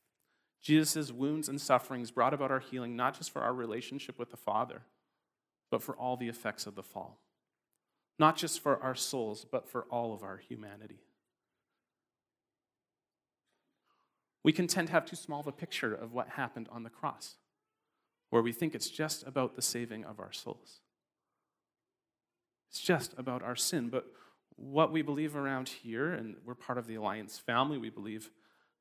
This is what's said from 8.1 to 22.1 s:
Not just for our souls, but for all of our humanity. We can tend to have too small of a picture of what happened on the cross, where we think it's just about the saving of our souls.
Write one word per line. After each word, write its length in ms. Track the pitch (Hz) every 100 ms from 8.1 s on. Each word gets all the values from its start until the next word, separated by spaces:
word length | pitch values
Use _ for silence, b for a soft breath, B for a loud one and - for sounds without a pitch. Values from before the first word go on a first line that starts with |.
| _
Not 180 | 156 160
just 240 | 165 -
for 200 | 147 135
our 140 | 131
souls, 500 | 127 - 135 110 104
but 240 | - 127 -
for 140 | 123 -
all 280 | 123 117
of 80 | 107
our 160 | 98 92
humanity. 640 | - 117 107 104 107 107 _ _ _ _ _ _ _ _ _ _ _ _ _ _ _ _ _ _ _ _ _ _ _ _ _ _ _ _ _ _ _ _ _ _
We 80 | 151
can 160 | 156 180
tend 200 | 190 165
to 40 |
have 120 | 165
too 120 | - 175
small 240 | - 147
of 80 | 147
a 40 |
picture 400 | 135 170 - 123
of 200 | 107 113
what 160 | 120 -
happened 400 | - 123 - 110
on 140 | 117
the 60 | 113
cross, 480 | - 151 - - - _ _ _ _ _ _ _ _ _
where 100 | 117
we 120 | 117
think 220 | 120 160
it's 140 | 135 -
just 360 | - 156 -
about 320 | 131 135 127 -
the 60 |
saving 420 | - 120 117 110
of 160 | 98 107
our 120 | 95
souls. 480 | - - - - - _ _ _ _ _ _ _ _ _ _ _ _ _